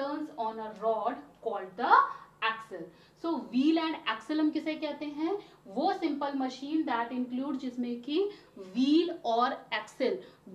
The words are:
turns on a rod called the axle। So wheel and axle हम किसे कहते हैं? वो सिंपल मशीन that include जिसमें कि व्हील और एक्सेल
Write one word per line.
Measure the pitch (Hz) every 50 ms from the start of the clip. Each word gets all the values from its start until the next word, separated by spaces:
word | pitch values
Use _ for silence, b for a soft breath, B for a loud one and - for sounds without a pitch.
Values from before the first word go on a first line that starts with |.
turns | 277 285 302 302 302 - - - 220
on | 220 220 220
a | 214 214 214 - 214
rod | 226 220 214 202 233 269 - - - - - -
called | 226 214 190 190 190 - - 247
the | 330 415 494 B B B B B B - - 220 -
axle। | 220 - - - - 170 160 B B B B B B _ -
So | 330 330 262 - - 226
wheel | 254 277 311 320 330
and | 320 320 302 - - 339 -
axle | - - - 311 311
हम | 311 302
किसे | - 311 - 311 311
कहते | 311 311 294 285 - 302
हैं? | 294 285 285 320 339 403 415 B B B B - 202 190
वो | 233 311 381 381
सिंपल | 381 349 302 277 277 285 277 277
मशीन | 269 262 254 - - 277 285 311 311 302
that | 269 247 233 233 240 254
include | 247 247 247 247 254 269 285 285 262
जिसमें | - 254 240 254 240 240 240 240 240
कि | 285 294 339 403 415 403 B B B - -
व्हील | 190 185 185 233 262 285 302 330 349 339 339 330 -
और | 233 226 233 240 262 - - - - -
एक्सेल | - - - - - 285 226 190 B B B B B _ -